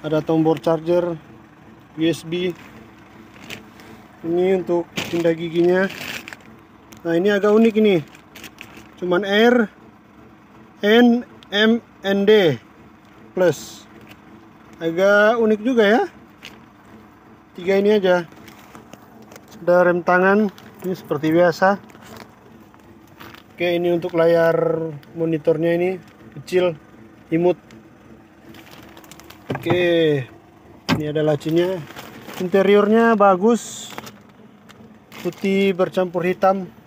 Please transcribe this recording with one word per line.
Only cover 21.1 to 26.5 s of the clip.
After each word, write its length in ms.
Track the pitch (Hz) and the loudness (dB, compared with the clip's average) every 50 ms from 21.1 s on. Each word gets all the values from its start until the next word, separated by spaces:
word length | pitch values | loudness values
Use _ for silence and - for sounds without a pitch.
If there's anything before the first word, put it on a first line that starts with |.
| 160 143 151 156 156 | -6 -4 -2 0 2
biasa. 440 | 175 175 175 160 - 190 190 202 190 - - - - - - - - - - - _ - - - - - - - - _ - - - - - - - - - - - - - - | 4 4 2 2 2 0 0 0 -2 -6 -20 -20 -20 -20 -20 -20 -20 -20 -20 -20 _ -20 -20 -20 -20 -20 -20 -20 -20 _ -20 -20 -20 -20 -20 -20 -20 -20 -20 -20 -20 -20 -20 -8
Oke, 200 | - 175 180 170 | -4 -2 -2 -2
ini 160 | 170 175 175 | 0 0 0
untuk 240 | 175 170 165 175 175 | -2 -2 -4 -4 0
layar 400 | 165 165 170 170 165 165 165 165 165 165 165 160 160 165 160 151 143 - - - 165 | 2 2 4 4 4 2 2 2 0 0 -2 -2 -4 -6 -10 -12 -14 -20 -16 -8 -6
monitornya 560 | 165 165 165 151 156 170 160 156 165 170 170 | -4 -2 -2 -2 0 0 0 0 0 -2 0
ini 240 | 170 180 185 190 175 - - - - - - - 147 | 0 -2 -4 -4 -8 -12 -20 -20 -20 -20 -20 -20 -20
kecil, 400 | 135 - | -12 -2